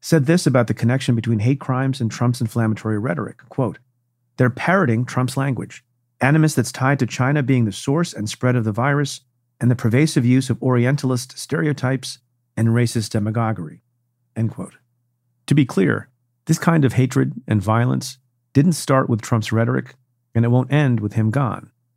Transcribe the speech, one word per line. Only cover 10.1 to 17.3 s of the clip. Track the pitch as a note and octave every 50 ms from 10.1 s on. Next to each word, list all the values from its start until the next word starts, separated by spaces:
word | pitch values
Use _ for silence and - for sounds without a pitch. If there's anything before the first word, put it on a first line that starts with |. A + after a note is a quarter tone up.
| - D3+ A#2+
use | A#2+ B2+ C3 C3 -
of | A#2+ -
Orientalist | - C3 B2+ A#2+ A#2+ B2 C#3+ C#3+ - C3 C3 B2 - - - -
stereotypes | - - - E3 E3 D3+ C#3+ - - B2+ C3+ B2+ C3 - - - _ _ _ _ _ _ -
and | - A2+ A2+
racist | A2+ A#2+ A#2+ A2+ - A#2+ G#2+ -
demagoguery," | - A2+ G#2 G#2+ G#2 A#2+ A#2 A2 A2+ F#2 E2+ D#2 - - _ _ _ _ _ _ _ _ _ _ -
end | G#2+ A2+ G#2+
quote. | - - F#2+ F#2 - _ _ _ _ _ _ _ _ _ _ _ _ _ _ -
To | C#3+
be | D3 C3+
clear, | - - - F#3+ D3+ G#2+ G#2 - - _ _ _ _ _ _ _
this | - D#3+ -
kind | - - E3+ D#3+ C#3
of | B2 -
hatred | B2 C3 C3 - C3+ C3+ C3+